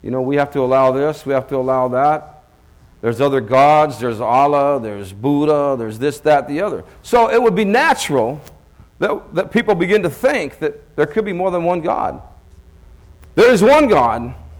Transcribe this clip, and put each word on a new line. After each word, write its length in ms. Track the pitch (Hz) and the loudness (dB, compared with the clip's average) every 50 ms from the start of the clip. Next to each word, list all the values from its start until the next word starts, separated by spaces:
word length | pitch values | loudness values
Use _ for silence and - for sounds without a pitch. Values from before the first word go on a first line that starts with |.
you 80 | - 107 | -8 -6
know, 100 | 123 131 | -6 -4
we 160 | 127 131 143 | -4 -2 0
have 140 | 143 143 143 | -2 -2 -2
to 80 | - 143 | -2 -4
allow 320 | 131 127 131 135 135 131 | -2 2 2 2 2 2
this, 320 | 131 135 143 151 151 151 - | 2 0 -2 -4 -4 -6 -6
we 80 | 135 | -4
have 160 | 139 131 127 - | -4 -4 -4 -4
to 80 | 143 | -6
allow 320 | 135 127 131 131 131 127 127 | -4 -2 -2 -2 -2 -2 -2
that. 560 | 123 127 139 151 151 151 151 - - - _ _ _ _ _ _ _ _ _ _ _ _ | 0 0 0 0 0 -2 -6 -14 -20 -20 _ _ _ _ _ _ _ _ _ _ _ _
There's 200 | - 117 117 107 | -6 -4 -2 0
other 200 | 139 143 135 135 | 0 0 0 0
gods, 580 | 113 104 131 131 139 147 151 151 151 151 131 107 | -2 0 2 4 6 6 6 4 4 2 -2 -6
there's 220 | 120 123 113 104 | -6 -6 -4 -4
Allah, 600 | 120 110 120 131 139 143 147 143 139 143 143 139 | -2 0 2 2 2 2 2 0 0 0 0 -2
there's 320 | 113 110 104 101 101 92 | -4 -8 -10 -10 -12 -14
Buddha, 640 | 98 101 113 139 147 143 147 156 151 147 143 143 135 123 | -14 -6 -2 -2 0 0 2 2 2 2 0 -2 -2 -4
there's 200 | 113 110 107 110 | -6 -8 -8 -4
this, 220 | 127 147 139 - | -4 -6 -6 -2
that, 280 | - 151 151 143 - 147 | 0 2 2 2 0 -4
the 120 | 143 156 | -6 -6
other." 240 | 196 208 151 101 - - - - | -4 -6 -6 -10 -12 -16 -20 -20
So 280 | - - - 240 233 220 | -6 0 2 2 2 4
it 120 | 226 233 | 2 2
would 120 | 254 226 180 | 2 2 2
be 100 | 185 220 | 2 0
natural 760 | 196 202 247 302 330 277 - - - 147 131 110 117 143 151 - - - _ _ _ _ _ - _ _ _ | 0 2 2 2 2 0 0 -2 -2 -2 0 0 -2 -4 -10 -14 -20 -20 _ _ _ _ _ -20 _ _ _
that, 360 | 170 214 - - - - - | -4 -4 -4 -4 -8 -8 -6
that 160 | 156 190 - | -6 -6 -2
people 240 | - 233 - 214 208 | -2 -2 0 0 0
begin 280 | 170 196 175 202 214 | 0 0 0 0 0
to 80 | 170 170 | 0 -2
think 480 | 127 - - 262 294 240 165 135 - - | -6 0 -2 0 0 0 -4 -6 -8 -6
that 380 | 156 147 - - - _ _ | -6 -6 -6 -8 -20 _ _
there 100 | - 147 | -4 -4
could 180 | 151 - 220 214 | -2 -2 -4 -4
be 80 | 208 | -4
more 180 | 185 170 185 190 | -4 -2 -2 -2
than 140 | 180 175 170 | -2 0 -2
one 160 | 175 180 175 | -2 -2 -2
God. 420 | 156 170 - - - - - - - - - - _ - - - - - - - - - - - - - - _ - - - | -2 -4 -4 -2 -4 -6 -6 -10 -16 -20 -20 -20 _ -20 -20 -20 -20 -20 -20 -20 -20 -20 -20 -20 -20 -20 -20 _ -20 -8 2
There 160 | - 214 247 | 4 4 4
is 120 | 254 190 | 6 4
one 260 | 190 247 277 302 302 247 | 6 6 6 6 6 4
God, 460 | 208 147 123 - 127 120 120 123 131 - - - - | 4 4 2 2 0 -4 -8 -10 -14 -16 -18 -20 -20